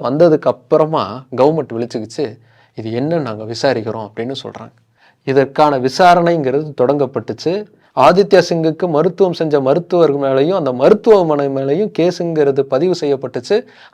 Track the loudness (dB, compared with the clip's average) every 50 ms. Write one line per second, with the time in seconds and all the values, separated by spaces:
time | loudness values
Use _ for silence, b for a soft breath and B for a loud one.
0 | 0 0 2 4 4 4 4 2 0 -2 -4 -4 _ 0 0 2 2 0 -2 -2
1 | -4 -4 -6 -10 -14 _ -2 2 2 2 2 0 -4 -6 -6 -8 -8 -6 -8 -10
2 | -10 -10 -8 -8 -8 -8 -8 -12 b b b b b b b -12 -10 -6 -4 -4
3 | -2 -2 -2 -2 -4 -6 -8 -10 -10 -10 -6 -2 0 0 0 0 -4 -6 -8 -8
4 | -10 -12 -10 -10 -8 -8 -10 -10 -12 -14 -16 -16 -18 -20 _ _ _ _ b b
5 | b b b b b 0 2 2 2 2 2 2 2 2 2 0 -2 -2 2 4
6 | 4 6 6 6 4 2 0 0 0 -2 -2 -2 -4 -4 -2 0 0 0 2 0
7 | -2 -4 -4 -6 -8 -8 -8 -6 -4 -4 -4 -6 -8 -12 _ b b b b 4
8 | 4 4 6 4 4 4 4 4 4 2 0 -2 -2 -2 -2 -2 -2 -2 0 0
9 | 0 0 0 0 0 0 0 -2 -2 0 0 0 2 2 0 0 -2 -2 0 2
10 | 2 2 2 0 -2 0 0 0 0 0 0 -2 -2 -2 -2 2 4 4 4 4
11 | 4 4 4 4 4 2 0 0 -2 -2 -2 -4 -2 -2 -2 -2 -2 -4 -2 0
12 | 0 0 -2 -2 -6 -4 -2 0 0 0 0 0 -2 -2 -2 0 0 0 0 0
13 | -2 -2 -2 -2 -4 -6 -8 -8 -4 -2 -2 -2 -2 B B B B B